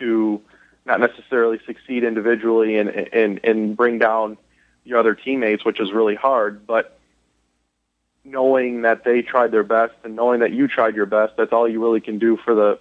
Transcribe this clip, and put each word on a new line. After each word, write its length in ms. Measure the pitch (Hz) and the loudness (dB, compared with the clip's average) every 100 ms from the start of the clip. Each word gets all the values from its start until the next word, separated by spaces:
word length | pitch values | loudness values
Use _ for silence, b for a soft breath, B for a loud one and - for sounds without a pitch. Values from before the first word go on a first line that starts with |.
to 400 | 123 113 110 104 b b b b | -2 0 0 -2 b b b b
not 160 | - 92 | -4 0
necessarily 600 | 120 - - 127 117 113 | 0 -2 -6 -2 0 -2
succeed 380 | - 110 - 127 | -8 -18 -8 -4
individually 760 | 117 110 107 117 113 113 110 107 | -2 -2 0 0 2 2 2 0
and, 120 | 104 | -2
and, 500 | 104 - 117 107 95 | -4 -4 0 0 0
and 320 | 117 110 107 107 | 0 0 -2 0
bring 220 | 120 117 | 0 2
down 380 | 113 113 110 110 _ _ _ _ | 0 0 -4 -8 _ _ _ _
your 140 | - 120 | -4 0
other 160 | 113 | 0
teammates, 500 | 101 131 135 110 107 | 0 -4 -2 0 0
which 160 | 113 104 | -2 -4
is 120 | 101 | -4
really 220 | 107 107 | 0 0
hard, 520 | 104 135 127 104 104 - | 0 0 0 -2 -6 -4
but 320 | 113 - _ _ _ _ _ _ _ _ _ _ _ _ _ | -4 -4 _ _ _ _ _ _ _ _ _ _ _ _ _
knowing 580 | 139 135 131 131 123 120 | -12 -2 2 2 0 0
that 220 | 117 110 | 0 0
they 180 | 120 123 | 2 0
tried 300 | 117 127 120 | 0 0 2
their 100 | 113 | 2
best 320 | 104 113 117 - | 0 0 0 -4
and 140 | 117 110 | -14 -2
knowing 240 | 120 120 | 0 2
that 120 | 117 | 0
you 140 | 117 139 | 0 0
tried 300 | - 110 107 | 0 0 0
your 100 | 101 | 0
best, 300 | 107 110 - | 0 0 0
that's 160 | 110 | 0
all 160 | 117 117 | 2 0
you 120 | 113 | 0
really 200 | 117 113 | 0 0
can 180 | - 107 | -2 -2
do 180 | 113 110 | 0 0
for 180 | - | 2
the, 240 | 110 104 98 | 2 2 0